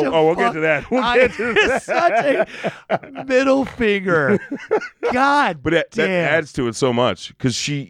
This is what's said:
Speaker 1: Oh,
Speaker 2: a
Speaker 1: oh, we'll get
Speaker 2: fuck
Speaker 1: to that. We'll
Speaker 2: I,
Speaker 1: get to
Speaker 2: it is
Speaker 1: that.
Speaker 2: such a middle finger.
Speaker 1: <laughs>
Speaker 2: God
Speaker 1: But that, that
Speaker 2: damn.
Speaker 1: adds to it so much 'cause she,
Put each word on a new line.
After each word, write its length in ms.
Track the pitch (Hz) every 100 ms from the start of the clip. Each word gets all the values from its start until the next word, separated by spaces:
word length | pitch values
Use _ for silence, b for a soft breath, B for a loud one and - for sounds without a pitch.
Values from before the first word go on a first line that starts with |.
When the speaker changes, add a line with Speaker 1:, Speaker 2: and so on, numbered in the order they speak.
Speaker 1:
Oh, 0 | 139
Speaker 2:
a 40 |
Speaker 1:
oh, 160 | 160 160
we'll 80 |
get 100 | 180 -
Speaker 2:
fuck 80 |
Speaker 1:
to 60 | 156
that. 300 | 156 143 -
We'll 120 | 254
Speaker 2:
I, 140 | 240 247
Speaker 1:
get 140 | 247
to 160 | - 240
Speaker 2:
it 60 | 226
is 280 | 392 262 -
Speaker 1:
that. 640 | 240 339 220 277 226 208
Speaker 2:
such 240 | - - B -
a 340 | 208 - 269
middle 400 | 269 262 269 269
finger. 760 | 262 - 220 202 185 165 139 202 - 285 -
Speaker 1:
<laughs> 400 | - - - -
Speaker 2:
God 500 | 247 277 285 240 156
Speaker 1:
But 80 | 143
that, 180 | 160 143
that 140 | 220 196
Speaker 2:
damn. 280 | 180 156
Speaker 1:
adds 180 | 165 147
to 140 | - 120
it 60 |
so 180 | 107 127
much 440 | 120 123 90 - -
'cause 160 | 131
she, 280 | - - 143